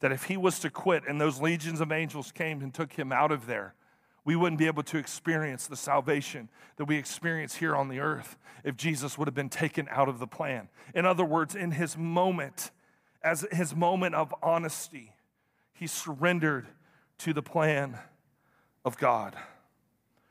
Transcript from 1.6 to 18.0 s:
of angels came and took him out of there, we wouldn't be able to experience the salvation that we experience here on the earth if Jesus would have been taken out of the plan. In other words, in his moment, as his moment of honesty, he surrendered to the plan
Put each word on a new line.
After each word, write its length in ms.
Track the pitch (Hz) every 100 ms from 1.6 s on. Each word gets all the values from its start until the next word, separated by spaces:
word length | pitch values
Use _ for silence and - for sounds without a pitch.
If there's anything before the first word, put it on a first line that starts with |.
| 156 160
of 100 | 156
angels 420 | 156 160 151 131
came 280 | - 160 151
and 140 | 135
took 180 | 127 156
him 200 | - 135
out 200 | 131 151
of 140 | 147 113
there, 280 | 110 98 - _ _ _ _
we 100 | 143
wouldn't 240 | 170 175 156
be 80 | 160
able 160 | 151
to 160 | 143 160
experience 680 | 135 - - 160 156 127 -
the 80 | 135
salvation 720 | - 143 131 147 135 143 110 _ - -
that 100 | 147
we 100 | 151
experience 580 | 131 - 170 160 143
here 220 | - 160 143
on 120 | 135
the 120 | 131
earth 360 | 147 143 - - - -
if 120 | - 127
Jesus 400 | 160 147 139 -
would 120 | 143
have 60 | 127
been 120 | 135
taken 380 | - 156 - 143
out 200 | 123 139
of 100 | 123
the 80 | 117
plan. 420 | - 151 123 95 - -
In 140 | - 185
other 180 | 175
words, 300 | 170 160 151
in 160 | 202 175
his 260 | 151 165 160
moment, 760 | 165 170 185 175 139 - - _ _ _ _ _
as 240 | 160 165 196
his 240 | 175 165 151
moment 400 | 175 185 185 156
of 180 | 156 139
honesty, 720 | 156 165 165 - - 143 110 _ _ _ _ _ _
he 140 | - 165
surrendered 800 | - - 139 170 175 156 139 113 - _ _ _ -
to 140 | 165
the 100 | 151
plan 540 | - 170 156 147 139 117